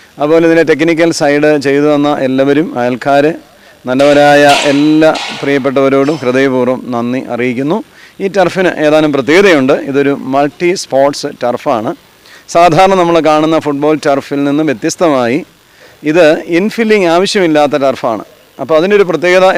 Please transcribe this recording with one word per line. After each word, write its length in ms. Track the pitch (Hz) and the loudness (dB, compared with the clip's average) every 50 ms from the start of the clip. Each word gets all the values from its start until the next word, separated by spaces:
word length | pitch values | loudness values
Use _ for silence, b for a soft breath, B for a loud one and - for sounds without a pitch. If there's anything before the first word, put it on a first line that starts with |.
| b b b - | b b b -6
അതുപോലെ 220 | 143 147 160 165 170 | 0 2 2 2 4
ഇതിൻ്റെ 180 | 165 165 165 160 156 | 2 2 2 2 2
ടെക്നിക്കൽ 420 | 156 131 160 165 170 151 170 170 160 - | 0 0 0 0 0 0 0 -2 0 -2
സൈഡ് 320 | 160 143 143 147 151 151 151 147 127 | 0 0 0 2 2 2 0 0 0
ചെയ്തു 180 | 143 139 143 147 151 147 | 0 0 0 2 2 0
തന്ന 180 | 143 147 147 147 147 135 | 0 0 0 -2 -2 -2
എല്ലാവരും, 400 | 131 131 131 135 139 143 147 170 - - 120 | -2 0 0 0 2 2 0 0 -2 -4 -4
അയൽക്കാർ, 440 | 120 123 127 110 - 147 139 143 143 156 170 156 - _ b b b b b b b 123 | -4 -4 -4 -4 -2 0 2 2 2 0 -2 -6 -12 _ b b b b b b b -4
നല്ലവരായ 540 | 127 135 139 147 147 147 147 147 143 143 147 143 139 - - 147 | 0 2 2 4 4 4 4 4 4 4 4 4 2 2 0 0
എല്ലാ 400 | 139 143 147 156 156 156 156 160 - - - - - - | 0 2 2 2 2 4 2 2 0 0 -6 -10 -10 -8
പ്രിയപ്പെട്ടവരോടും 720 | - 139 139 139 123 139 127 139 135 135 135 139 139 143 165 147 135 | -4 -2 -2 -2 -2 -2 0 0 0 2 2 2 0 0 -2 -4 -4
ഹൃദയപൂർവ്വം 560 | 123 123 131 135 139 127 127 123 123 131 - - 117 127 | -2 0 0 0 0 0 0 0 -2 -2 -4 -6 -8 -8
നന്ദി 260 | 120 117 120 123 135 - - 120 | -6 -6 -4 -6 -8 -8 -8 -6
അറിയിക്കുന്നു. 440 | 117 120 127 120 120 135 147 180 226 - B B B B B B B 190 | -4 -4 -4 -4 -4 -4 -4 -4 -6 -6 B B B B B B B -8
ഈ 40 | 196 156 | -4 -2
ടർഫിന് 340 | 196 180 170 - 185 185 165 - - 151 | 0 -2 0 -2 -2 -2 -2 -2 0 0
ഏതാനും 260 | 151 151 156 156 151 139 | 2 2 2 2 0 -2
പ്രത്യേകതയുണ്ട്. 600 | 139 123 131 156 185 202 196 170 143 131 131 156 - - 143 | -2 0 2 2 4 4 4 4 2 2 0 0 -2 -2 -4
ഇതൊരു 260 | 131 143 139 139 143 - - 131 131 | -2 -2 0 0 -2 -4 -6 -4 -2
മൾട്ടി 360 | 139 143 147 - - 180 175 175 156 - | -2 -2 -2 -4 -4 -4 -4 -4 -4 -6
സ്പോർട്സ് 460 | - 131 135 139 143 143 - - 143 - - 127 | -4 0 2 2 2 0 -4 -10 -12 -10 -6 -6
ടർഫാണ്. 500 | 120 120 117 - 147 131 110 107 139 - - _ _ B B B B B B B - - | -6 -6 -4 -4 -4 -4 -2 -4 -6 -8 -10 _ _ B B B B B B B -4 0
സാധാരണ 380 | 170 170 180 151 180 190 196 196 185 175 | 2 2 4 4 4 4 4 4 2 2
നമ്മൾ 120 | 170 170 165 143 156 | 2 0 0 2 2
കാണുന്ന 280 | 151 151 156 156 160 156 - | 2 2 2 0 0 -2 -2
ഫുട്ബോൾ 300 | 147 143 139 147 151 156 139 - | -4 -4 -2 -2 -2 -2 0 0
ടർഫിൽ 340 | 151 139 139 - - 143 143 143 | -2 -2 -2 -4 -6 -6 -4 -2
നിന്ന് 160 | 143 139 147 156 151 | -2 -2 0 -2 -2
വ്യത്യസ്തമായി 720 | 131 101 - 160 - - 190 160 143 127 123 113 123 160 170 - _ _ b b b b b b b b - 147 | -4 -4 -4 -6 -4 -2 0 0 0 0 0 0 -2 -4 -6 -8 _ _ b b b b b b b b -6 -2
ഇത് 160 | 156 180 170 151 165 180 - - 170 | 2 4 4 4 2 0 -2 -4 -2
ഇൻഫില്ലിംഗ് 500 | 170 196 220 - - 233 220 214 208 185 165 165 | -2 -2 -2 -2 -4 -2 0 0 0 2 2 2
ആവശ്യമില്ലാത്ത 600 | 175 196 190 - 208 180 165 151 147 147 139 143 143 135 | 0 0 0 0 0 0 2 2 2 2 0 0 0 0
ടർഫാണ്. 400 | 135 123 - - 127 110 98 - - - _ _ _ _ - | -2 -2 -2 -4 -4 -4 -6 -8 -14 -20 _ _ _ _ -14
അപ്പോൾ 140 | 139 120 160 156 | -4 0 0 0
അതിൻ്റെ 160 | 170 196 208 202 | 2 2 2 2
ഒരു 60 | 196 170 | 2 0
പ്രത്യേകത 360 | 175 151 175 180 180 190 185 190 185 | -2 -2 0 2 2 4 4 2 2